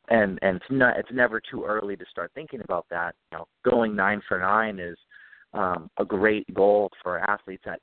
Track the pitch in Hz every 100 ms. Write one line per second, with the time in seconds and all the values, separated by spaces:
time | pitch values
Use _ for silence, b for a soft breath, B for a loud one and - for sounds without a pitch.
0 | - 113 101 92 95 90 - 131 123 -
1 | - 127 123 110 - 117 - 107 101 98
2 | 90 - 87 - 156 127 95 87 - 87
3 | 87 - _ 80 82 _ 123 123 113 104
4 | 95 104 - 95 92 104 110 95 87 85
5 | _ B B B B - 95 87 80 -
6 | 104 101 107 107 - 95 98 104 101 -
7 | 90 87 98 104 - 95 - 87